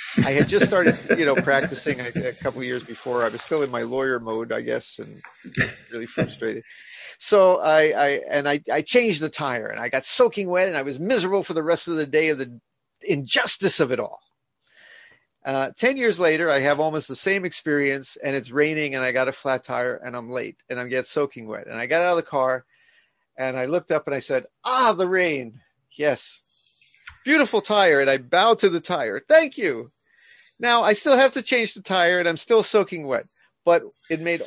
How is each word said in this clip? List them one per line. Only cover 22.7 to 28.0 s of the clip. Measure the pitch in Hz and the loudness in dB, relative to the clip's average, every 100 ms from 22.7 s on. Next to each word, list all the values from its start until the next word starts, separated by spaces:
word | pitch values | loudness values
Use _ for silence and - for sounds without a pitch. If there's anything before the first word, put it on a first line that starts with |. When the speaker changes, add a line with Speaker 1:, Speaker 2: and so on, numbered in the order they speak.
| _ _ _ _ _ _ - | _ _ _ _ _ _ -8
Speaker 1:
and | 131 127 | -6 -4
I | 127 | -2
looked | 170 - | -4 -2
up, | 156 151 | -4 -2
and | 135 | -6
I | |
said, | - 131 127 _ | -2 -4 -4 _
"Ah, | 220 254 240 | -4 2 2
the | 180 185 | 2 0
rain. | 185 180 143 120 117 _ _ _ - | 0 0 -2 -8 -16 _ _ _ -2
Yes. | 147 123 - - _ _ _ _ _ _ - - 247 | -2 -2 -6 -20 _ _ _ _ _ _ -20 -10 2
Beautiful | 311 262 220 | 2 4 0
tire." | - 208 185 143 | 2 4 6 4